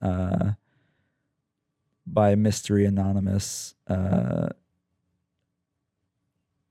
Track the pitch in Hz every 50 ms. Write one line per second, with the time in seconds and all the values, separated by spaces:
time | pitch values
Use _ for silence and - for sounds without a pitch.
0 | - 95 90 92 92 92 92 87 - 98 104 - _ _ _ _ _ _ _ _
1 | _ _ _ _ _ _ _ _ _ _ _ _ _ _ _ _ _ _ _ _
2 | _ - - 107 104 101 101 107 107 107 104 - - - 104 101 101 101 98 98
3 | 95 95 98 98 95 95 98 98 95 - - - - - - _ _ - 95 92
4 | 95 95 95 - 60 - 50 50 - - - - _ _ _ _ _ _ _ _
5 | _ _ _ _ _ _ _ _ _ _ _ _ _ _ _ _ _ _ _ _
6 | _ _ _ _ _ _ _ _ _ _ _ _ _ _